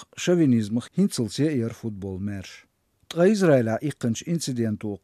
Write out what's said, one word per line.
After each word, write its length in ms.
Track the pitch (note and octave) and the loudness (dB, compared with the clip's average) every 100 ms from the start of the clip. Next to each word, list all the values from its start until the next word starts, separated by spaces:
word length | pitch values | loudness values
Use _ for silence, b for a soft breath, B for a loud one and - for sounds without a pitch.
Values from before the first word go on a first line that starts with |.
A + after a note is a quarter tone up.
| - - | -6 -6
şovinizmx 680 | - F3 D3+ A#2 G#2 A#2 - - | 0 4 4 4 2 -4 -4 0
hinsilsiye 600 | G3 - A2 - D3+ C#3 | 0 0 -4 -2 -2 0
er 140 | A2+ | -4
futbol 460 | - A2+ G2+ G2 F#2 | -6 -8 -8 -8 -6
merş. 460 | G2+ G2 F#2 - _ _ _ _ _ | -6 -6 -10 -18 _ _ _ _ _
Tqa 180 | D#3+ F#3 | 2 4
Izraela 520 | G#3+ F3+ C3+ A2 A2 | 4 6 6 4 -2
iqinç 440 | D3 - B2 A2 - | -4 -4 -2 -2 -2
incidentu 720 | E3+ - B2 A2+ G#2+ G#2+ G2+ | -4 -4 -2 -2 -2 -6 -8